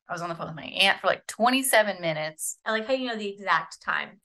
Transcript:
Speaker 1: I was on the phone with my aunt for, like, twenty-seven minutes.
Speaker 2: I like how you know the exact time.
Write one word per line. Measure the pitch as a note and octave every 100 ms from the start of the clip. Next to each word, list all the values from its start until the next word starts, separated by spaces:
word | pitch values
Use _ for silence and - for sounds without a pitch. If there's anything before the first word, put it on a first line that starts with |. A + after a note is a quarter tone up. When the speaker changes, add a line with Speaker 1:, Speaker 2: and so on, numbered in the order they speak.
| -
Speaker 1:
I |
was | F3
on | F3
the |
phone | E3 E3
with | D#3
my |
aunt | - - G3 -
for, | -
like, | - -
twenty-seven | - A#3+ C4 C4 A3 G#3 F3+
minutes. | E3+ D#3 D#3 - - -
Speaker 2:
I | A3
like | A3 A3
how |
you | C4 B3+
know | A3
the | G#3
exact | G3+ F#3+ E3 E3+ -
time. | F#3 - - -